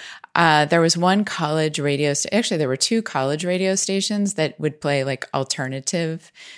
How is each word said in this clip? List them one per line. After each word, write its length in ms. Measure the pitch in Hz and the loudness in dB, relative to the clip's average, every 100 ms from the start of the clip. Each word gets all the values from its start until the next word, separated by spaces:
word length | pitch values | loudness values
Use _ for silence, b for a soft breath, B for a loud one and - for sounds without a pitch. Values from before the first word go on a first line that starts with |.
| B B - | B B -4
uh, 300 | - 170 151 | 2 6 6
there 160 | 147 170 | 4 4
was 160 | 165 170 | 4 4
one 280 | 180 202 | 2 2
college 540 | 202 - 151 156 156 151 | 0 -2 -2 0 0 0
radio 340 | 143 143 147 | -2 0 0
st-, 220 | 143 - | 0 0
actually, 220 | 208 240 170 | -2 0 0
there 120 | 139 | 0
were 80 | 131 | 0
two 260 | - 226 | 0 0
college 420 | 220 139 135 151 | -2 -2 0 -2
radio 320 | 180 180 190 196 | -2 0 0 0
stations 580 | - 196 190 208 202 | -2 -2 -2 -2 -2
that 240 | 185 151 - | 0 -2 -2
would 220 | 151 147 | -4 -2
play, 240 | 147 139 | -2 0
like, 240 | 135 131 - | 0 -4 -4
alternative. 1000 | 135 135 - 131 135 131 175 165 165 - B B | -4 -4 -4 -6 -6 -4 -2 -2 -4 -12 B B